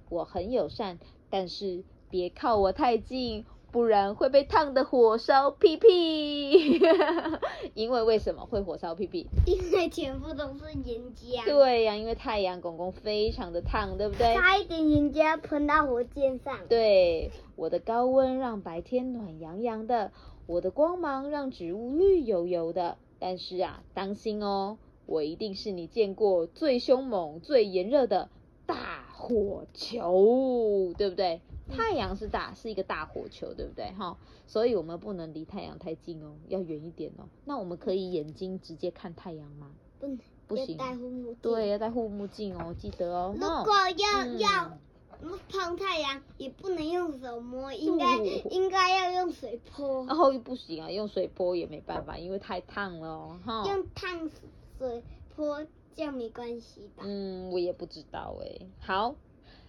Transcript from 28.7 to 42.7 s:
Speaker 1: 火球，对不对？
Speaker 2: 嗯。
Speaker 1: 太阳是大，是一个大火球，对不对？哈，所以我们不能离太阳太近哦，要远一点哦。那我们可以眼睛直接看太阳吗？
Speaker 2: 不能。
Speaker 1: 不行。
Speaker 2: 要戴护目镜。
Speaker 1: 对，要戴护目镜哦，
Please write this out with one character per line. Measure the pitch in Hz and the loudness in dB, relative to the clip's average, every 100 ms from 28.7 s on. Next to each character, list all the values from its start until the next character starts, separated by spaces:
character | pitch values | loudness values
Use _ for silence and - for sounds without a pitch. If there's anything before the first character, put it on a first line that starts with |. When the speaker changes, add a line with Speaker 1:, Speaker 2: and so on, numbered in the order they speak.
| - - 151 - | -6 -8 -10 -14
Speaker 1:
火 | - - 226 196 170 - | -12 -2 0 0 -4 -12
球， | - - 233 175 185 214 254 262 240 220 196 185 170 | -12 -8 -4 4 8 8 8 4 2 2 2 0 0
对 | 196 | -2
不 | 175 | 0
对？ | 180 170 - - - | 0 -2 -10 -16 -8
Speaker 2:
嗯。 | 269 | -2
Speaker 1:
太 | 453 | 0
阳 | 302 190 202 | 0 -2 -6
是 | 208 | -6
大， | 202 - | -6 -6
是 | 185 226 | -10 -8
一 | |
个 | 196 | -6
大 | 190 165 156 | -6 -6 -8
火 | - - | -10 -12
球， | - - | -12 -12
对 | - - | -10 -12
不 | |
对？ | - 104 | -10 -10
哈， | 185 180 - - - - | -8 -10 -10 -18 -20 -4
所 | 214 240 | 0 2
以 | |
我 | 202 | 2
们 | 160 170 | -2 -8
不 | 208 | -10
能 | 180 160 | -10 -10
离 | 156 | -12
太 | 160 196 | -12 -12
阳 | 165 151 | -12 -12
太 | 165 160 | -12 -12
近 | - 160 | -12 -14
哦， | 151 151 165 | -16 -18 -8
要 | 190 | -6
远 | 165 151 165 | -6 -10 -12
一 | |
点 | - 151 - | -12 -14 -14
哦。 | - - | -20 -16
那 | - 269 | -10 -8
我 | 180 | -8
们 | 170 | -8
可 | 208 | -4
以 | 190 185 | -4 -4
眼 | 170 151 | -6 -8
睛 | - 185 185 | -10 -10 -10
直 | - | -12
接 | 160 175 | -10 -8
看 | 170 180 | -8 -14
太 | 165 180 | -14 -14
阳 | 156 147 | -14 -16
吗？ | 147 143 151 - - | -18 -20 -20 -20 -12
Speaker 2:
不 | 277 | -10
能。 | 247 - - - | -10 -14 -20 -8
Speaker 1:
不 | 160 | -6
行。 | 262 160 | -6 -6
Speaker 2:
要 | 262 | -8
戴 | 247 | -8
护 | 247 | -10
目 | 254 240 | -10 -10
镜。 | 233 | -6
Speaker 1:
对， | 226 226 208 | -2 0 0
要 | 208 | -2
戴 | 220 | -2
护 | 233 220 | -4 -4
目 | 202 202 | -6 -10
镜 | - 202 175 | -8 -8 -8
哦， | 165 | -10